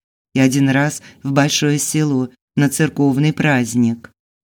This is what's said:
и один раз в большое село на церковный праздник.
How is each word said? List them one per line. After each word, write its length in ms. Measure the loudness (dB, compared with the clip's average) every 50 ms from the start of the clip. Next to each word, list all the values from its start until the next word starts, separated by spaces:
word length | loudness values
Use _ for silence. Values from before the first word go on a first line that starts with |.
| _ _ _ _ _ _ -2
и 60 | 0
один 300 | 2 2 2 2 2 2
раз 340 | 2 0 0 -2 -4 -8 -14 -20 -18 _
в 100 | -6 -2
большое 460 | 0 0 0 0 0 0 0 0 0
село 520 | -2 -2 -4 -2 -2 0 0 0 -2 -2 -4 -8 _ _ _ -2
на 120 | 0 0
церковный 640 | 0 2 0 -2 -2 0 0 0 0 2 2 0 0
праздник. 800 | 0 0 0 0 0 0 0 -2 0 0 0 0 0 -4 -10 -20 _ _ _ _ _ _